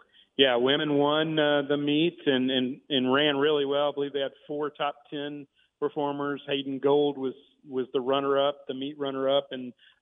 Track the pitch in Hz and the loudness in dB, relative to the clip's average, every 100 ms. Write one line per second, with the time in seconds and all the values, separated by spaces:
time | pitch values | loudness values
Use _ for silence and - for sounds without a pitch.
0 | _ _ _ - 135 120 127 147 151 143 | _ _ _ 2 4 4 4 2 2 2
1 | 143 151 160 156 147 147 135 147 143 147 | 2 2 0 2 2 2 2 0 0 2
2 | 170 165 - 131 127 131 127 135 - 143 | 0 0 0 2 2 0 -2 -4 -4 -2
3 | 127 135 151 139 147 151 139 139 147 143 | 2 2 2 2 2 0 0 0 -2 -2
4 | 143 139 135 - - 147 147 147 147 - | -4 -4 -6 -8 -10 -6 -6 -4 -6 -6
5 | _ 151 143 147 139 _ _ _ 147 156 | _ -10 -8 -10 -14 _ _ _ -4 -2
6 | 143 143 143 143 - 143 139 135 139 143 | -4 -2 -4 -6 -4 -6 -4 -2 2 4
7 | 147 139 131 123 - _ 151 131 123 143 | 2 0 -6 -8 -14 _ -8 -6 -4 -2
8 | 123 139 139 139 143 143 - 131 135 151 | 0 0 0 2 0 -2 -8 -8 -10 -8
9 | 139 135 135 139 139 131 123 - _ _ | -6 -2 0 0 -2 -8 -12 -14 _ _